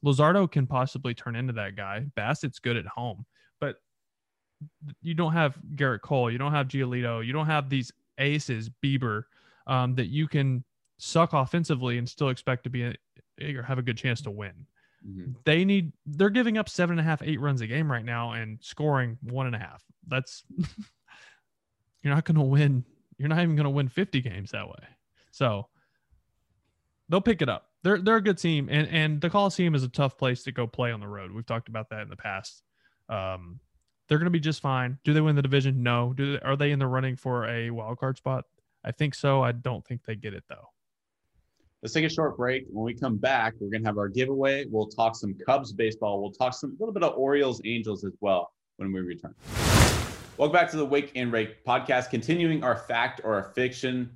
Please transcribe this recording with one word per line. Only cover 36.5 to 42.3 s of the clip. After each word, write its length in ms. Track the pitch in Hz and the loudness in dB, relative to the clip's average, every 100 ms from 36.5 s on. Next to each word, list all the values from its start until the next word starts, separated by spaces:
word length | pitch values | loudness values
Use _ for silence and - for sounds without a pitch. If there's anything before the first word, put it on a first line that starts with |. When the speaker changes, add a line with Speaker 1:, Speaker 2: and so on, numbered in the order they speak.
| 139 | 2
Speaker 1:
they 160 | 147 | 2
in 60 | 143 | 2
the 80 | 131 | 2
running 300 | 131 131 127 | 0 0 -2
for 300 | 131 123 113 | -2 -2 -2
a 220 | 117 117 | -4 -4
wild 280 | 117 110 123 | -6 -6 -4
card 180 | 135 135 | -4 -2
spot? 260 | 135 131 - _ _ _ | -2 -4 -6 _ _ _
I 80 | - | -8
think 220 | - 151 | -2 -2
so. 280 | - 143 135 | 0 2 4
I 100 | 123 | 2
don't 320 | 120 127 107 - | 0 -4 -6 -6
think 180 | 120 | -10
they 120 | - 107 | -8 -10
get 180 | 107 | -8
it, 100 | 95 - | -12 -14
though. 200 | - - _ _ _ _ _ _ _ _ _ _ _ | -20 -20 _ _ _ _ _ _ _ _ _ _ _
Speaker 2:
Let's 120 | 110 | -4
take 100 | - | 0
a 60 | 160 | 0
short 260 | 165 151 | 2 0